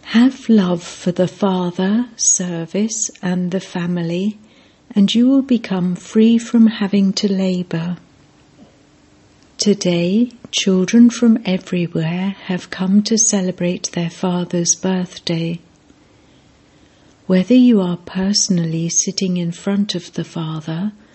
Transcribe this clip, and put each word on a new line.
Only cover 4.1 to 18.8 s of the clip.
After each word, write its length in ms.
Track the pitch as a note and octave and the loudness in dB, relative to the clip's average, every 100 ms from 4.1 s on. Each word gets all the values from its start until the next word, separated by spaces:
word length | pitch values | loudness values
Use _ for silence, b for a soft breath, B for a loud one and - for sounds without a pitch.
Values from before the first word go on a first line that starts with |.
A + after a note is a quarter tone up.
| F3 G3+ G#3 b b b b b | -4 -4 -6 b b b b b
and 220 | G#3 G3 A3+ | 2 2 4
you 140 | B3 | 4
will 120 | C4+ | 4
become 540 | C4+ A#3 - F#3 F3+ F3 | 2 -2 0 -2 -2 -4
free 420 | - A3 A3+ A#3 | -2 2 4 4
from 300 | - A#3 A3 | 2 4 4
having 460 | - G3 G3+ G3 | 2 -2 2 0
to 180 | F#3+ G3+ | 0 -2
labour. 640 | F#3+ F#3+ F3+ F3+ E3 E3+ F3 _ _ _ _ _ _ - _ _ _ _ _ _ _ _ - | 0 -2 -2 -4 -6 -6 -8 _ _ _ _ _ _ -20 _ _ _ _ _ _ _ _ -4
Today, 760 | G#3 G3+ F3+ F3 F3 G#3 B3 - - | 0 0 0 0 0 0 0 -4 -10
children 580 | - - F#3 F#3 A#3 A#3+ | -4 0 0 2 6 4
from 280 | - A#3 A3 - | 4 2 2 0
everywhere 840 | F#3 - F3+ E3+ E3 D#3+ F3+ F#3+ G3 - | -4 -4 -4 -4 -2 -4 -2 -4 -6 -8
have 240 | F3+ - | -8 -8
come 340 | - F#3 G3+ | -6 2 2
to 140 | G#3 A3 | 2 2
celebrate 760 | A3+ G3+ F#3 F3+ F3 F3+ - | 2 2 -2 -2 -4 -4 -6
their 180 | - E3+ | -6 -6
father's 640 | - F#3 F3+ F3 F3+ E3+ | -4 -4 -2 -2 -4 -2
birthday. 840 | - F#3+ F#3 F3+ - - E3 E3 E3+ _ _ _ _ _ b b b b b b b b b b b - | -2 -2 -2 -4 -10 -6 -4 -4 -8 _ _ _ _ _ b b b b b b b b b b b -2
Whether 280 | F#3 F#3 B3+ | 0 4 6
you 260 | B3 G#3+ | 6 4
are 160 | F3+ F3 | 2 -4
personally 880 | - F#3+ G3 G#3 - F3 E3 E3 | -6 -4 -2 -2 0 0 -2 -4